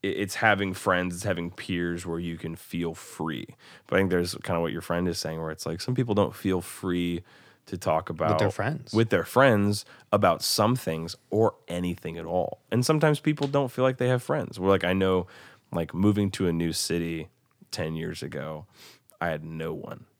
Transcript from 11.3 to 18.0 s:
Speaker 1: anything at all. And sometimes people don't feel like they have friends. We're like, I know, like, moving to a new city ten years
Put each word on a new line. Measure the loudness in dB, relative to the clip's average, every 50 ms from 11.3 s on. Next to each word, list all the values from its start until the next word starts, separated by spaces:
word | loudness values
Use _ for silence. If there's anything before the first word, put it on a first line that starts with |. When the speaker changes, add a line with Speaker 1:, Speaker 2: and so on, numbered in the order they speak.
| 2 2 2 2 2 _ _
Speaker 1:
anything | -8 -4 -2 -2 -2 -2 -4 -8 -10 -8
at | -8 -6
all. | -2 -2 0 0 -2 -6 _ _ _
And | 0 0 2
sometimes | 4 4 4 4 4 2 2
people | 2 0 0 0 -2
don't | 0 0 0 0 0
feel | 0 2 2
like | 2 2
they | 2 2
have | 2 2 0 0
friends. | -2 -2 -2 -2 -6 -6 0
We're | 4 4
like, | 4 4 4
I | 2 2
know, | 4 4 4 4 2 0 -2 -12 -20 -20 -20 -20 _ _ _
like, | -4 -4 -4 -2 -2
moving | 2 4 4 4 4 2 0
to | 0 0 0
a | 0 0
new | 0 0 0 0
city | -2 -2 -2 0 -2 -2 -2 -4 -8 -8 -12 _ _ _ _ _ _ -16 _
ten | -6 -6 -4 -4 -4
years | -4